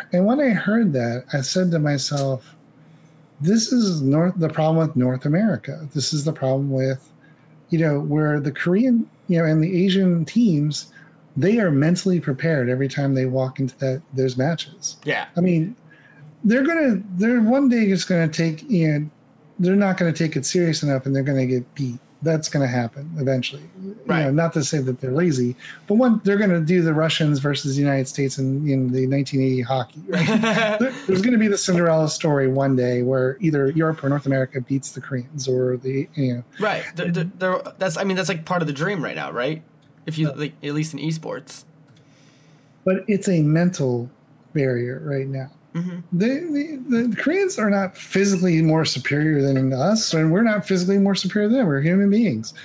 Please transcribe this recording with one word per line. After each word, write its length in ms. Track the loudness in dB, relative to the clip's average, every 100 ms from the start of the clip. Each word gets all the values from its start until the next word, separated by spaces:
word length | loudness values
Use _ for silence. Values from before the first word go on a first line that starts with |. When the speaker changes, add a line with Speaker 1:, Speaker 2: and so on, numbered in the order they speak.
| -2
Speaker 1:
and 140 | 2 2
when 140 | 2
I 100 | 2
heard 420 | 0 0 2 2
that, 320 | 0 -2 -4 -4
I 80 | -4
said 320 | -2 0 0
to 80 | 2
myself, 720 | 0 0 -2 -2 -2 -4 -8 -20 _ -20 -20 -20 -20 -20 -20 -4
"This 320 | 2 2 2
is 280 | 2 2 2
North, 340 | 2 2 2 0
the 120 | -2
problem 280 | 0 2 2 2
with 80 | 0
North 280 | 0 0
America. 640 | 0 2 2 0 -6 -12 -8
This 200 | -6 -2
is 120 | -2
the 80 | -2
problem 380 | -2 -2 0 0
with, 400 | -2 -2 -4 -10 -20 -20 -20 -20 -20 _
you 80 | 0
know, 180 | 2 0
where 380 | 0 0 2 0
the 120 | -2
Korean, 560 | -4 0 2 4 2 0 _ -2
you 120 | 2
know, 60 |
and 180 | 4 2
the 220 | 2 2
Asian 400 | 2 4 2 2
teams, 680 | 0 2 2 2 0 -4 -12 -20 -20 -20 -10 0
they 220 | 2 2
are 120 | 2
mentally 500 | 4 2 2 0 0
prepared 480 | -2 -2 0 0 0
every 200 | 0 -2
time 260 | -2 0
they 120 | 0 0
walk 320 | 0 -2 -4
into 160 | -6 -4
that, 220 | -4 -4 -6
those 220 | -2 -2 0
matches." 600 | -2 -2 -8 -10 -12 -8
Speaker 2:
Yeah. 220 | -4 -4 -4 0
Speaker 1:
I 40 |
mean, 360 | 2 2 0 -8 -20 -20 -20 -20 -20 -2
they're 200 | 2 2
gonna, 380 | 2 2 2 0 -4 -2
they're 240 | 2 2
one 260 | 2 4 4
day 180 | 4 2
just 200 | 0 0
gonna 200 | 0 0
take, 400 | 0 -2 -2 -2
you 180 | 2 2
know, 220 | 0 -4 _ _ _ -18 -2
they're 160 | 2 2
not 200 | 2 2
gonna 140 | 0
take 240 | 0 -2 -2
it 80 | -2
serious 360 | 0 2 0
enough, 240 | 0 0 0
and 80 |
they're 80 | 0
gonna 240 | 0 0 0
get 280 | -2 -4
beat. 240 | -6 -6 -6 _ _
That's 260 | -2 0 0
gonna 180 | -2 0
happen 440 | 0 -2 -8 -10 -4
eventually. 440 | 0 0 -2 -10 -18 -16
You 120 | -16 -12 -4
Speaker 2:
Right. 160 | 0
Speaker 1:
know, 60 | 2
not 240 | 2 0
to 100 | -2
say 140 | -2 -2
that 220 | -2 -4
they're 120 | -4
lazy, 420 | 0 2 2 -2 -4 -16 -20 0
but 80 | 2
one, 240 | 4 2
they're 140 | 2 2
gonna 220 | 2 2
do 200 | 2 2
the 120 | 2
Russians 440 | 2 0 2 0 2
versus 380 | 0 -2 -2 0
the 60 |
United 260 | 2 0 -2
States 300 | -4 -4 -2
in, 280 | -2 -2 0
in 240 | 0 0
the 140 | 0 0
nineteen 360 | 0 0 0
eighty 180 | 0 0
hockey. 400 | -2 -4 -4 -12 -4
Right? 180 | 0 2
Speaker 2:
<laughs> 540 | 2 2 2 0 0
Speaker 1:
There, 120 | -2 -2 -2
there's 140 | 0
gonna 160 | 4 4
be 100 | 2
the 100 | 2
Cinderella 500 | 2 2 4 2 0
story 400 | 0 0 2 2
one 280 | 2 2 2
day 260 | 2 0
where 340 | 0 0 0 0
either 300 | 0 2 0
Europe 320 | 2 0 -2
or 60 | -2
North 160 | -2 0
America 340 | -2 -2 -6
beats 320 | -4 -4 -4
the 100 | -14
Koreans, 440 | -8 -8 -8 -8 -2
or 300 | 0 0 -2
the, 320 | -4 -4 -6
you 200 | -2 -2
know. 100 | -2 -8 -4
Speaker 2:
Right. 240 | -2 -2 -6 -6
There, 140 | -4
there, 200 | -2 -4 -4
there, 240 | -2 -2 -6 -6
that's, 180 | -4 -2
I 60 |
mean, 120 | -2 -2
that's, 140 | -2
like, 140 | -6 -4
part 160 | -2
of 60 | -2
the 40 |
dream 300 | -2 -4 -4
right 100 | -6 -6
now, 140 | -6
right? 320 | -4 -4 -4 -12 _ _ -14 -10
If 100 | -4
you, 100 | -4
Speaker 1:
Yeah. 60 |
Speaker 2:
like, 200 | -2 -8 -8
at 80 | -6
least 220 | -4 -4
in 60 | -6
esports. 640 | -6 -6 -8 -10 -12 -20 -20 _ -20 -20 _ _ _ _ _ -20 _ _
Speaker 1:
But 200 | -2 0 0
it's 220 | -2 2
a 140 | 2
mental 680 | 4 4 2 0 -2 -2 -6 _ _ -20 _
barrier 460 | -2 0 -2 -4 -8
right 240 | -6 -6 -4
now. 220 | -8 -10 -18 _
Speaker 2:
Mm-hmm. 240 | -8 -8 -10 -6
Speaker 1:
They, 260 | 0 0 0
the, 680 | -4 -4 -4 -8 -2 0 0
the 80 | -2
Koreans 420 | 0 0 0 0
are 100 | 0
not 280 | 0 -2 -8
physically 640 | -4 0 2 2 2 4
more 220 | 4 2
superior 580 | 0 -4 -2 0 2 2
than 300 | 2 2 0
us, 420 | 0 0 0 0
and 160 | 0 2
we're 100 | 4
not 240 | 2 0 0
physically 320 | 0 2 2
more 180 | 2 0
superior 320 | -2 0 2
than 100 | 2
them. 80 | 2
We're 140 | 2
human 300 | 2 2 4
beings. 440 | 4 2 0 -8 -16